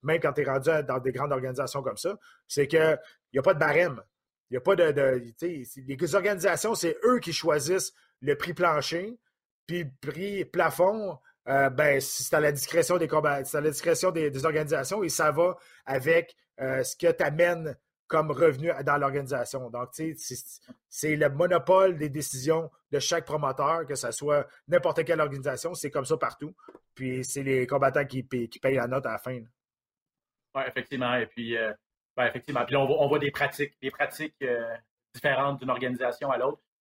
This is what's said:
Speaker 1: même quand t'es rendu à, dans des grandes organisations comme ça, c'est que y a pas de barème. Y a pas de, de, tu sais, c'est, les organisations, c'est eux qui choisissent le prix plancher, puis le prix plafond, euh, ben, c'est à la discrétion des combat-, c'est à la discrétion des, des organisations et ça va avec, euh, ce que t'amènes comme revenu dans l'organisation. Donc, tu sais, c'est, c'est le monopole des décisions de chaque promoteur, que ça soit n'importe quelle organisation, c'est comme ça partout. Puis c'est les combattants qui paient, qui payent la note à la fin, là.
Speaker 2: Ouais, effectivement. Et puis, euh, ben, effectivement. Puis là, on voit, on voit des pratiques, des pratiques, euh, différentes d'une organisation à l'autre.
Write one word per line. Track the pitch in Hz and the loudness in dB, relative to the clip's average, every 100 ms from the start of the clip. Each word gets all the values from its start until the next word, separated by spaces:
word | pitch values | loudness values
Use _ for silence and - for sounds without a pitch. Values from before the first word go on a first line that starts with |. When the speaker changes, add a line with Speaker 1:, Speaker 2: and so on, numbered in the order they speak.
Speaker 1:
même | 139 165 | -2 0
quand | 160 | 0
t'es | 147 | 0
rendu | 135 135 135 | 0 0 2
à, | 156 | 2
dans | 139 131 | 0 -2
des | 127 | -2
grandes | 123 143 | -2 -2
organisations | 135 131 127 131 143 | -2 -2 -4 -4 -4
comme | 127 104 | -6 -4
ça, | 170 208 - _ - | -6 -6 -12 _ -6
c'est | - 139 | -2 2
que | 160 160 151 - _ _ | 4 4 2 -4 _ _
y | 127 | 0
a | |
pas | 170 | 2
de | 160 | 4
barème. | 151 147 175 117 - _ _ _ - | 4 4 2 -2 -14 _ _ _ -8
Y | 123 | -2
a | |
pas | 185 185 | 2 4
de, | 160 | 4
de, | 143 135 127 | 4 2 2
tu | 117 - | -2 -8
sais, | 175 160 | -8 -8
c'est, | 120 135 | -12 -14
les | 131 135 170 | -10 -4 0
organisations, | 196 190 196 190 165 214 | 2 2 2 2 2 0
c'est | 220 170 - | 0 -2 2
eux | 233 247 | 4 4
qui | 170 | 0
choisissent | 151 160 151 139 185 - - _ _ | -2 2 2 2 0 -2 -10 _ _
le | 135 143 | -2 -2
prix | 175 | -2
plancher, | 175 175 151 - 165 202 247 _ _ _ _ - | 0 2 2 0 -4 -6 -12 _ _ _ _ -8
puis | 175 | -6
le | 151 - 147 | -8 -10 -10
prix | 147 202 202 | -8 -6 -6
plafond, | - 175 165 - 185 220 196 147 _ _ - | -4 0 0 2 2 2 -4 -10 _ _ 0
euh, | 139 135 | 4 4
ben, | 127 151 139 | 4 4 4
c'est | 131 - 131 156 | 0 -6 0 2
à | |
la | 151 | 2
discrétion | 143 - 165 165 180 | 0 0 2 4 2
des | 156 | 2
combat-, | 151 151 143 | 2 2 0
c'est | 131 151 | -2 -2
à | |
la | 151 | -2
discrétion | 143 170 160 185 | 0 0 2 2
des, | 165 151 | 0 0
des | 135 | 0
organisations | 160 156 147 151 131 214 | 0 0 0 -2 -2 -2
et | 175 | -2
ça | - 156 | 2 2
va | 147 175 175 - - - | 4 2 0 -10 -16 -4
avec, | 135 135 165 170 _ _ - | -2 2 2 2 _ _ -8
euh, | 131 131 | -4 -2
ce | 127 | -4
que | - 170 | 0 0
t'amènes | 165 156 151 175 170 156 - _ _ - | 2 0 2 2 2 -6 -10 _ _ -2
comme | 160 151 | 0 0
revenu | 135 160 131 165 170 | 4 4 4 -2 -2
dans | 139 143 | 0 2
l'organisation. | 139 143 131 131 120 139 123 | 2 -2 -2 -4 -4 -8 -8
Donc, | 120 127 | -8 -8
tu | - 160 | -8 -8
sais, | 147 - | -8 -10
c'est, | 123 - - - - _ | -12 -14 -18 -20 -20 _
c'est | - 151 151 | -4 -2 2
le | 147 | 2
monopole | 139 175 175 - 185 190 165 | 2 2 2 6 6 6 4
des | 151 | -4
décisions | 143 139 131 135 160 165 - _ | -6 -8 -4 0 0 -2 -12 _
de | 143 | -4
chaque | - 170 | 0 -2
promoteur, | - 151 139 131 147 165 147 | -2 -2 -2 0 0 0 -4
que | |
ça | 135 120 | -6 -6
soit | - 143 147 - - - | -4 0 0 0 -10 0
n'importe | 170 170 - | 2 2 0
quelle | 156 160 | 0 2
organisation, | 147 135 135 127 165 | 0 -2 -6 -4 -6
c'est | 180 143 | -6 -6
comme | 147 | -4
ça | 131 151 | -2 0
partout. | 120 - 151 - - - _ - | -2 -6 -12 -14 -20 -20 _ -10
Puis | 131 127 | -6 -6
c'est | 127 143 | -6 -4
les | 135 131 123 | 0 0 2
combattants | 139 135 139 | 2 2 2
qui | 139 131 | -2 -6
paient, | 127 127 117 | -4 -4 -6
qui | - | -2
payent | 135 | 0
la | 135 120 | 0 0
note | 131 123 | -2 -4
à | |
la | 110 | -6
fin, | 127 | -8
là. | 127 113 _ _ _ _ _ _ _ _ _ _ 139 | -12 -14 _ _ _ _ _ _ _ _ _ _ -6
Speaker 2:
Ouais, | 131 | -6
effectivement. | - 117 135 123 | -6 -6 -4 -2
Et | 123 110 | -2 -2
puis, | - 117 113 | -6 -6 -4
euh, | 113 - _ _ _ - | -4 -6 _ _ _ -2
ben, | 120 | -2
effectivement. | 123 - 123 | -2 -6 -4
Puis | 120 | 0
là, | 143 | 0
on | 131 | 2
voit, | - | 2
on | 139 | 4
voit | 147 | 2
des | 143 | 0
pratiques, | - 143 - 143 _ | -2 -2 -2 -6 _
des | 131 | -8
pratiques, | - 143 - 151 - | -4 -6 -6 -12 -6
euh, | 131 120 117 117 _ _ _ | -4 -2 -4 -10 _ _ _
différentes | - 147 131 139 135 | -4 0 0 0 -2
d'une | 127 | -4
organisation | 123 127 123 127 127 139 | -2 -2 -2 -4 -2 -2
à | 123 | 0
l'autre. | 131 151 _ _ | -2 -4 _ _